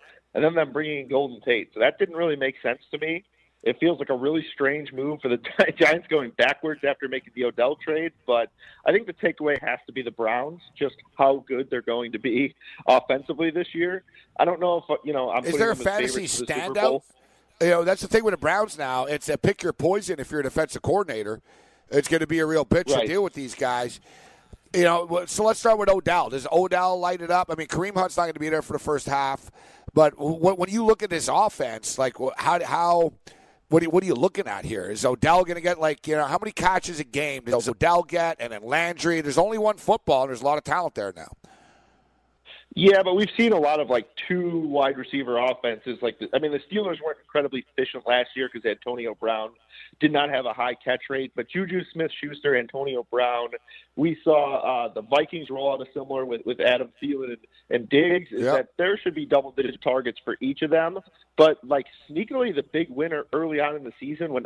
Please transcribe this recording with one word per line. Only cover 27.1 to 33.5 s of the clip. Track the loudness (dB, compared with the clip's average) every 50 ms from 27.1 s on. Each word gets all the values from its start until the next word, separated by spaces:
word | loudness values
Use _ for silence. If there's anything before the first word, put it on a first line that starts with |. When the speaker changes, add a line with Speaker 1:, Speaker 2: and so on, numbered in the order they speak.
| -2 -4 -4
Speaker 2:
it | -2
up? | -2 0 0 -2
I | -4
mean, | -6 -6
Kareem | -6 -4 -4 -4 -2 0
Hunt's | 0 0 0 0 0
not | -2
gonna | -2 -2 -6
be | -4 -2
there | -2 -2
for | -2 -4 -6
the | -6
first | -4 -2 -2 -2 -2
half, | -2 -2 0 0 -2 -4 -6 -10 -16 -20 -20 -20 -20 -20 -20 _ 0 4
but | 6 6 6 4 2
w-, | -4 -4 -2
w-, | 2 4 4 4
when | 4 0 -2
you | -2 2 4
look | 4 4 4 0
at | -2
this | -4 -4 -2 0 2
offense, | 2 2 2 2 -2 -4 -6 -6 -8 -8 -8 -4
like, | -2 -2 -2 -2 0
wh-, | 0 0 0
how, | 2 2 2 2 2 0
how, | -2 0 0 2 4 4 4 4 2 0 -4 _ -20 -20 _ _ _